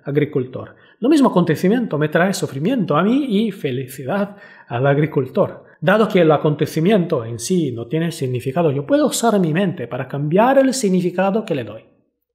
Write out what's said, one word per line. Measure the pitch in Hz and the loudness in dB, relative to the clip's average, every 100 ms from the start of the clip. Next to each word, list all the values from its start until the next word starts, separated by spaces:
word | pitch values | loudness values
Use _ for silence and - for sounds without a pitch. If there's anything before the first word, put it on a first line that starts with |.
agricultor. | - 143 139 135 127 113 107 - _ _ | -4 0 0 -2 -6 -10 -16 -20 _ _
Lo | 240 | 2
mismo | 311 240 | 4 4
acontecimiento | 180 170 147 185 247 220 147 | 2 2 2 2 0 -2 -2
me | 151 | 0
trae | 165 190 | 2 0
sufrimiento | 190 143 135 170 262 151 147 | 0 -6 -4 -2 -2 0 0
a | |
mí | 196 262 269 196 226 | 2 0 0 0 0
y | |
felicidad | - 143 127 123 - 127 196 202 - - - - | -4 -6 -6 -8 -10 -6 -4 -4 -8 -20 -20 -10
al | 120 139 | 0 2
agricultor. | 143 151 151 127 208 180 - - _ | 2 2 -2 -2 -2 -2 -4 -20 _
Dado | 156 214 214 | 2 4 4
que | 190 | 4
el | 160 | 4
acontecimiento | 147 156 147 151 160 170 214 170 151 | 4 2 0 -2 0 2 2 2 -2
en | 113 113 | -4 -10
sí | - 185 147 | -2 0 0
no | 113 117 | -4 -4
tiene | 156 170 | -2 -4
significado, | - 131 123 131 151 165 | -4 -4 -4 -4 0 0
yo | 139 | -2
puedo | 139 285 285 | 0 2 2
usar | - 233 208 | 0 0 2
mi | 170 | 2
mente | 151 196 - 120 | 0 -2 -4 -8
para | 127 131 | -8 -6
cambiar | 139 147 185 240 277 | -4 0 2 4 4
el | 262 | 2
significado | - 202 185 180 180 196 214 | 0 0 0 0 0 0 -2
que | 220 | -4
le | 147 | -6
doy. | 110 113 - _ _ _ _ | -6 -14 -20 _ _ _ _